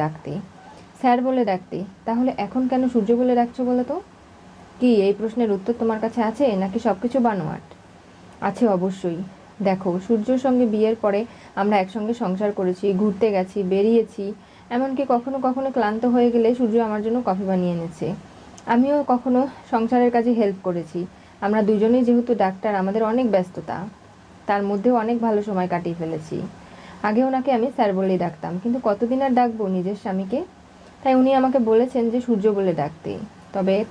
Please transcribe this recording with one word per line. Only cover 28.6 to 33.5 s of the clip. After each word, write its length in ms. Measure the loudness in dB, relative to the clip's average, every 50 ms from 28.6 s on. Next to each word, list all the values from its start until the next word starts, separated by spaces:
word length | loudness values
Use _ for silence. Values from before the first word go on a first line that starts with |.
| -4
কিন্তু 160 | -2 -4 0 0 0
কতদিন 320 | 0 0 0 -2 0 0 0
আর 60 | 2 4 4
ডাকবো 260 | 2 2 0 -2 -2 -2 0
নিজের 200 | -2 -2 -2 -4 -6 -6
স্বামীকে? 380 | -6 -4 -4 -4 -4 -4 -4 -4 -6 -12 -20 -20 -20 -20 -20 -20 -20 -20 -4 0
তাই 120 | 2 4 4
উনি 100 | 4 4 4 4
আমাকে 180 | 2 2 2 2 2 4
বলেছেন 340 | 4 4 4 2 0 0 0 0 0
যে 60 | -2 0
সূর্য 180 | 0 0 2 2 2 2 2
বলে 140 | 0 0 0 0 -2
ডাকতে, 300 | -4 -6 -8 -10 -10 -10 -10 -12 -14 -16 -20 -20 -8